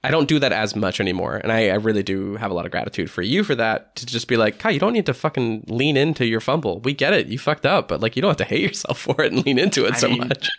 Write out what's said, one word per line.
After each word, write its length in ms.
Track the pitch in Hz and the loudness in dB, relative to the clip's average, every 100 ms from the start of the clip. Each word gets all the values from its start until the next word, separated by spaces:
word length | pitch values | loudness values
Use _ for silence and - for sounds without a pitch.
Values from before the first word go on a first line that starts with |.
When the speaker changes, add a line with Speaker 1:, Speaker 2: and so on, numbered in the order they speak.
| 135 | 0
Speaker 1:
I 40 | |
don't 160 | 156 143 | 0 2
do 120 | 156 | 2
that 120 | 135 | 2
as 220 | 92 107 107 | 0 0 0
much 240 | 98 - | -2 0
anymore. 360 | 98 90 87 101 | 0 0 -2 -4
And 160 | 101 | 0
I, 160 | 113 107 | 2 4
I 60 | 98 | 2
really 260 | 110 107 | 2 0
do 320 | 95 95 98 104 | 0 -2 -4 -6
have 120 | 107 | -4
a 40 | |
lot 120 | 90 85 | -4 -4
of 60 | |
gratitude 380 | - - - 80 | -4 -6 -6 -6
for 100 | - | -4
you 220 | 92 165 | -2 0
for 120 | 202 131 | 0 0
that, 400 | 113 110 - - | 0 -2 -6 -14
to 80 | 123 | -8
just 220 | 120 - | -6 0
be 100 | 117 | 2
like, 200 | 107 - | 2 2
"Kai, 120 | 226 | -2
you 80 | 151 | 2
don't 140 | 196 | 2
need 120 | 233 180 | 2 0
to 60 | |
fucking 520 | 127 160 143 117 110 - | -2 -2 -2 -2 -2 -4
lean 300 | 113 143 139 | -2 2 2
into 280 | 151 156 120 | 2 2 0
your 140 | 113 | 0
fumble. 400 | - 151 123 87 | 0 -2 -2 -2
We 140 | 117 | -4
get 180 | 143 143 | 0 2
it. 140 | 190 - | 2 0
You 100 | 120 | -4
fucked 280 | - 151 - | -2 0 2
up, 220 | 185 - | 0 0
but, 100 | 80 | -2
like, 160 | 110 127 | 0 0
you 60 | |
don't 80 | 190 | 0
have 80 | - | 0
to 80 | - | 0
hate 160 | 127 | 0
yourself 360 | 196 - - - | -2 -2 -4 -2
<laughs> 60 | - | -2
for 160 | 123 | 0
it 120 | 147 | 2
and 120 | 123 - | 2 2
lean 140 | 127 | 4
into 260 | 185 139 107 | 4 2 2
it 80 | 123 | 2
Speaker 2:
I 20 | |
Speaker 1:
so 100 | 131 | 2
Speaker 2:
mean, 180 | 120 120 | 0 -2
Speaker 1:
much." 200 | 120 - | -2 -4